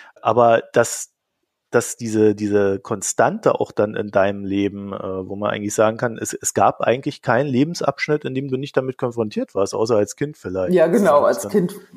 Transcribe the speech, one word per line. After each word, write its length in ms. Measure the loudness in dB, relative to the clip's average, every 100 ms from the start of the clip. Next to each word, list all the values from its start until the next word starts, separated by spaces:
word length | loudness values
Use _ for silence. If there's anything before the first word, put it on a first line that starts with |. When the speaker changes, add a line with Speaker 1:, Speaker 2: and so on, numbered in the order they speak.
| -20 _
Speaker 1:
Aber 420 | 0 4 6 4 2
dass, 380 | 0 0 -2 -14 _ _ _ _ _ _
dass 260 | -2 -2 -6
diese, 360 | -2 2 2
diese 460 | 2 0 0 0 -2
Konstante 800 | -6 -8 -4 0 0 2 0 0
auch 120 | -2
dann 220 | -2 -2 -2
in 140 | -2
deinem 340 | 0 0 -2
Leben, 480 | -4 -2 -2 -4 -10
äh, 60 | -10 -8 -8 -8
wo 60 | -6
man 160 | -4
eigentlich 240 | -4 -2 2
sagen 220 | 2 0
kann, 200 | -6 -6
es, 160 | -10
es 220 | -8 -4 2
gab 260 | 2 2
eigentlich 400 | 0 0 -2 -6
keinen 260 | 0 0 2
Lebensabschnitt, 800 | 0 0 -2 -4 -2 -2 -2 -2
in 80 |
dem 140 | -6 -4
du 100 | -4
nicht 180 | -4 -2
damit 220 | -2 -2
konfrontiert 560 | -4 -2 -2 -4 -4
warst, 220 | -2 -2 0
außer 200 | 2 2
als 200 | 2 -2
Kind 200 | -8 -8
vielleicht. 380 | -8 -4 2
Speaker 2:
Ja, 140 | 4 4
genau, 340 | 4 4 4
Speaker 1:
Ja, 40 | 4
Speaker 2:
als 160 | 2
Speaker 1:
dann 80 | 0
Speaker 2:
Kind. 240 | 0 -2 -6 -20